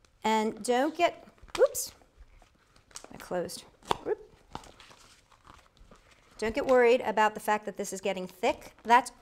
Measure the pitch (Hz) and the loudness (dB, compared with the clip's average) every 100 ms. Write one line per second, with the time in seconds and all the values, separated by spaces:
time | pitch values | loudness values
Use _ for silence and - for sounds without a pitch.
0 | _ _ 220 220 220 220 208 240 302 311 | _ _ -2 0 0 -4 -2 0 0 0
1 | 339 - - _ - - 554 - - - | -2 -2 -18 _ -8 0 0 0 -10 -12
2 | _ - - - _ _ _ _ _ - | _ -20 -20 -20 _ _ _ _ _ -20
3 | - - - 180 175 - - _ - - | -20 -18 -10 -8 -8 -12 -20 _ -8 -6
4 | - 415 - - _ - - - - - | -6 -8 -10 -20 _ -20 -18 -20 -20 -20
5 | - _ _ _ - - _ _ - - | -20 _ _ _ -20 -20 _ _ -20 -20
6 | _ _ _ - 214 247 269 254 240 247 | _ _ _ -8 -6 -2 4 6 6 4
7 | 214 208 214 214 - 208 208 190 202 190 | 2 0 0 0 -2 -2 -4 -8 -8 -6
8 | 202 190 185 - 247 311 - - 220 240 | -4 -4 -8 -4 -2 -2 -8 -8 4 4
9 | 254 - | 4 -2